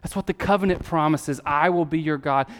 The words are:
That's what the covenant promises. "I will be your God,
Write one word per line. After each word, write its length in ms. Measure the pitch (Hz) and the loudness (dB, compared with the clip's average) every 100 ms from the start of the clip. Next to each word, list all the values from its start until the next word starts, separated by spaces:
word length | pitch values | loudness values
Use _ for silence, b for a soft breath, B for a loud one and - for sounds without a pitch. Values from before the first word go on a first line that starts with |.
That's 140 | - 196 | -6 -6
what 100 | - | -4
the 80 | |
covenant 480 | - - 190 190 180 | -4 0 2 2 -2
promises. 580 | - 165 151 151 - 135 - | -2 0 2 0 -2 -6 -2
"I 240 | 147 170 | 2 2
will 140 | 175 | 2
be 160 | 156 160 | 0 -2
your 180 | 156 147 | -2 -2
God, 300 | 143 135 139 | 0 0 0